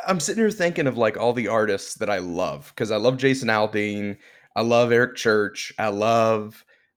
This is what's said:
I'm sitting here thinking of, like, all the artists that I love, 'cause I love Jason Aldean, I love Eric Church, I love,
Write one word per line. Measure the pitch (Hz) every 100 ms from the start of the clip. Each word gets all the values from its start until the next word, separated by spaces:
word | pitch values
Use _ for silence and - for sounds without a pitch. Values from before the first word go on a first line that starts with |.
| -
I'm | 185
sitting | 147 214
here | 214
thinking | 180 175 170 143
of, | 117
like, | 110 90
all | 117
the | 123 104
artists | 113 107 98 - -
that | 104
I | 98
love, | 90 85 87 71 - -
'cause | 107
I | 107
love | 117 131
Jason | 135 135 117
Aldean, | 110 107 107 104 104 104 101 - - _ -
I |
love | 117 117 120
Eric | 117 123 -
Church, | 117 107 104 - - -
I | 107
love, | 101 107 113 113 110 107 - _ _ _